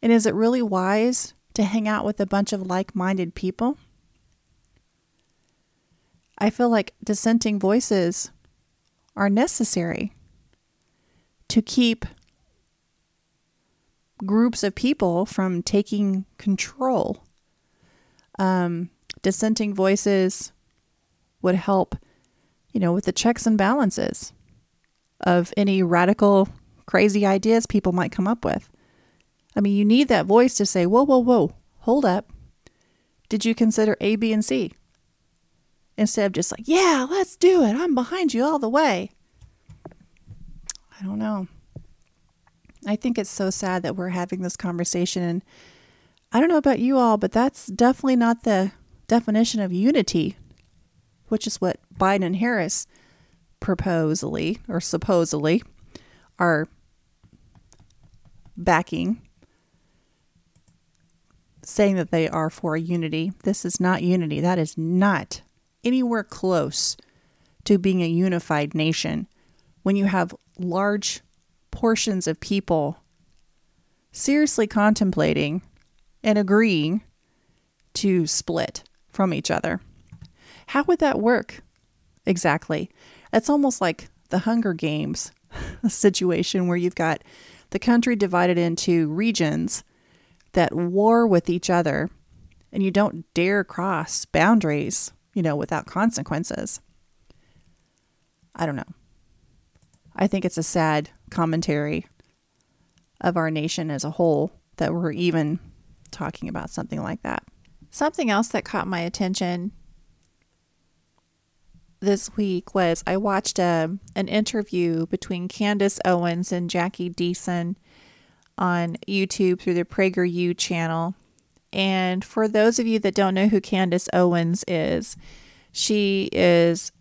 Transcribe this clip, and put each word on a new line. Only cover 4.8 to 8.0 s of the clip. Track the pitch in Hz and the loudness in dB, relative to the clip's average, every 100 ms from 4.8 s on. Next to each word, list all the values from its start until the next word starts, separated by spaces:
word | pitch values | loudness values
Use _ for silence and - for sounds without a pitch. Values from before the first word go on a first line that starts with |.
| _ _ _ _ _ _ _ _ _ _ _ _ _ _ _ - | _ _ _ _ _ _ _ _ _ _ _ _ _ _ _ -2
I | 208 | -2
feel | - 247 | 0 2
like | 226 190 _ | 2 0 _
dissenting | - 208 226 233 226 208 | -4 -2 2 2 2 0
voices | 190 220 262 202 | 2 2 2 0